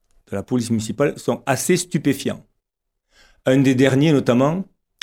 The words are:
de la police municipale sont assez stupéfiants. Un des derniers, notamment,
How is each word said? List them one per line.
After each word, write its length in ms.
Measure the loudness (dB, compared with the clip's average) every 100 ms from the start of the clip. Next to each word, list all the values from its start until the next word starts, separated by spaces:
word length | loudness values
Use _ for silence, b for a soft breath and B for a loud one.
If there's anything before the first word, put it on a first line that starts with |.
| _ _ _
de 60 | -10
la 80 |
police 260 | -4 -4 -2
municipale 480 | -2 -4 -2 -2 -2
sont 240 | -6 -4 -2
assez 320 | -2 0 -2
stupéfiants. 680 | -2 -4 -2 -2 -4 -8 -14 _ _ _ _ _ _ b b b 0
Un 140 | 2
des 160 | 4 4
derniers, 360 | 2 4 2
notamment, 540 | 2 2 2 0 -2 -8 _ _ _